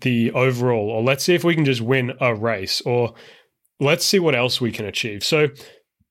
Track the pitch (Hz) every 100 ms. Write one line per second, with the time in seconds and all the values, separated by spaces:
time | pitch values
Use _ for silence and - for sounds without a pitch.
0 | 127 120 113 127 131 123 123 117 104 110
1 | 120 139 - 175 170 160 143 120 113 135
2 | 123 - 131 110 113 107 95 - 135 120
3 | 117 - - - _ _ _ - 139 170
4 | - 196 170 127 123 - 120 101 104 -
5 | 117 101 - 156 151 131 - - _ _
6 | _